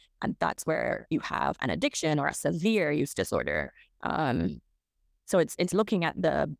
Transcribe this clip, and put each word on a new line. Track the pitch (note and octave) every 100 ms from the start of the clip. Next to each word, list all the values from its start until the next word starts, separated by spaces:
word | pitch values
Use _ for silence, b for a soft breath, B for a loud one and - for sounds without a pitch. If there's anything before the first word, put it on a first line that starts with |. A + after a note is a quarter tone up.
| b -
And | - -
that's | E3 - -
where | D#3 - - -
you | D#3
have | - - - -
an | -
addiction | - C#4+ - D#3+ D3+
or | C#3+
a |
severe | - D3 E3+ G3 G#3+ D3+
use | D3+ C#3
disorder. | - F#2+ D2+ C2 D#2 C#2 b b _
Um, | - - D3 G2+ D#2+ C#2 - _ _ _ _ _ -
so | F#3
it's, | D3+ -
it's | F3+
looking | F#3+ G#3+ G3 E3
at | -
the, | E3 C#3+ D3+